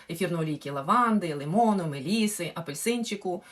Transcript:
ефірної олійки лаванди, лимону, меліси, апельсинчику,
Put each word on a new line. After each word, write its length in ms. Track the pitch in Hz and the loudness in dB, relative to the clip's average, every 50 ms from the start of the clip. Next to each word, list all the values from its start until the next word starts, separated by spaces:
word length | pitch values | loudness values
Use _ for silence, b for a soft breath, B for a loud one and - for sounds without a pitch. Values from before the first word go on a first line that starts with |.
| B B | B B
ефірної 340 | 165 160 190 170 175 165 160 | -4 -2 -2 0 0 0 0
олійки 280 | 156 151 131 - 143 | -2 -2 -4 -6 -6
лаванди, 600 | 143 139 135 160 208 247 240 226 220 208 180 165 147 | -6 -4 0 2 4 4 4 4 4 2 2 0 -4
лимону, 540 | 143 139 151 175 220 240 220 208 190 170 156 | -4 -4 0 2 4 4 4 4 2 0 -2
меліси, 640 | 143 139 131 160 208 226 214 208 - - 175 156 - | -4 -4 -2 0 0 2 2 0 0 -2 -6 -6 -6
апельсинчику, 880 | 170 165 - 143 143 - 226 240 240 226 - 214 196 - 190 175 196 B B | -8 -8 -8 -8 -4 0 0 0 0 0 -4 -4 -4 -2 -4 -4 -4 B B